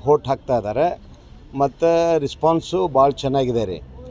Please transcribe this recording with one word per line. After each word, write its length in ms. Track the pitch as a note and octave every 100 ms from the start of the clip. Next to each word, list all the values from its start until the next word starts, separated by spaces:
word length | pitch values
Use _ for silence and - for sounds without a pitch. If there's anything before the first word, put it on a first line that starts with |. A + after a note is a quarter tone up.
| C3
ಓಟ್ 220 | D3+ C3+
ಹಾಕ್ತಾ 280 | C3+ - A#2+
ಇದ್ದಾರೆ 440 | G#2 A#2 E3 - - - - - - C3+
ಮತ್ತು 640 | C#3 - E3 E3 E3+ D#3+
ರೆಸ್ಪಾನ್ಸು 680 | C#3 - D#3+ E3 - F#3 F3+
ಭಾಳ 220 | C3+ C#3
ಚೆನ್ನಾಗಿದೆ 540 | C#3 C#3 C3+ B2+ A#2
ರೀ. 160 | G2+ E2 - - -